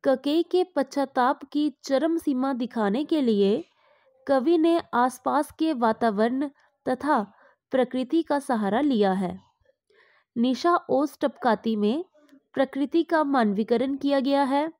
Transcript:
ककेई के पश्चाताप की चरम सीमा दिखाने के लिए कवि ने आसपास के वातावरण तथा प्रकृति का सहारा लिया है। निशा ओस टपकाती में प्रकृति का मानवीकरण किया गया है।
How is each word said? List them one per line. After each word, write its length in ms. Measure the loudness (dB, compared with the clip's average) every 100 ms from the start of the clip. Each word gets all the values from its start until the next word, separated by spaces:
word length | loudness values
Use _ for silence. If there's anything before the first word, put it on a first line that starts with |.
ककेई 400 | 0 0 0 -2
के 200 | 0 -2
पश्चाताप 800 | -2 -4 -4 -4 -4 0 0 -2
की 260 | -6 -4 -4
चरम 480 | -4 -2 0 0 -2
सीमा 360 | -2 -2 -2
दिखाने 520 | -4 -6 -2 -2 -2 -2
के 160 | 0
लिए 440 | 2 2 2 0 -4 _ _ _ _ _ -2
कवि 300 | 0 2 2
ने 240 | 4 2 -2
आसपास 580 | 0 0 -2 -2 -2 -2
के 220 | -4 -4
वातावरण 760 | 0 0 0 -2 0 0 0 -6 _ _ _ -6
तथा 460 | -4 0 -2 -2 _ _ _ _
प्रकृति 520 | -2 0 -2 -2 -2
का 160 | 0 -4
सहारा 420 | -2 -2 0 0
लिया 320 | 2 2 2
है। 260 | 2 -4 -6 _ _ _ _ _ _ _ _ _ -2
निशा 380 | -2 0 0 0
ओस 420 | 0 0 0 -2
टपकाती 540 | -6 -2 -2 0 -2 0
में 300 | 0 -2 -6 _ _ -20 _
प्रकृति 500 | -4 -4 -2 -2 -2
का 200 | 0 0
मानवीकरण 720 | 2 2 2 0 0 0 0 -2
किया 240 | 0 0
गया 240 | 2 0
है। 300 | 2 0 -2